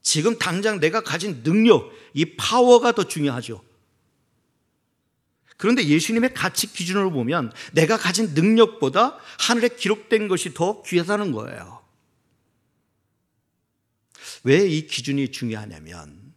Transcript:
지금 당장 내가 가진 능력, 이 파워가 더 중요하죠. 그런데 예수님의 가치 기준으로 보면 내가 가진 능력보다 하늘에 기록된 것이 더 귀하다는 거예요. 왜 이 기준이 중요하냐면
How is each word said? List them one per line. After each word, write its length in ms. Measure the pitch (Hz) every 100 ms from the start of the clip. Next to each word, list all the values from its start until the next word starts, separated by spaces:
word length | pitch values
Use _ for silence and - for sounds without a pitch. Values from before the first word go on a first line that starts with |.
지금 360 | - 156 175 226
당장 420 | - 180 214 208
내가 220 | 156 208
가진 400 | 226 160 196 139
능력, 480 | 117 196 226 165 - - -
이 220 | - 160 -
파워가 560 | - 233 247 240 247
더 140 | 226 185
중요하죠. 580 | - 143 120 117 107 _ _ _ _ _ _ _ _ _ _ _ _ _ _ _ _ _ _ _ _
그런데 280 | 202 254 165
예수님의 480 | 151 156 226 254
가치 380 | 254 185 - 220
기준으로 400 | - 175 190 190
보면 400 | 147 117 165 120 - -
내가 240 | 139 156 220
가진 360 | 175 185 220 147
능력보다 840 | 180 226 226 220 135 170 247 285 - -
하늘에 300 | - 240 233
기록된 580 | - 226 214 - 220 208
것이 260 | 180 180
더 300 | - 175 214
귀하다는 480 | - 175 170 208 202
거예요. 520 | 113 107 - 107 113 _ _ _ _ _ _ _ _ _ _ _ _ _ _ _ _ _ _ _ _ _ _ _ - - -
왜 240 | 120 147 202
이 180 | 156 156
기준이 440 | - 123 139 131
중요하냐면 1040 | - 120 107 107 78 78 78 76 73 117